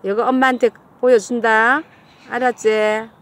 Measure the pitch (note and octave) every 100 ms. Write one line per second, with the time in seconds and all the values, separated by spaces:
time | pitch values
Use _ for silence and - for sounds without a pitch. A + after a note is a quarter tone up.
0 | G3 G#3 A#3 C4 C4 B3 A#3 - _ _
1 | B3 A#3+ F#3+ B3 A3+ A3 A3+ C#4 E4 -
2 | _ _ - A#3+ B3+ A#3+ A3 G#3+ G#3+ G#3+
3 | A3 _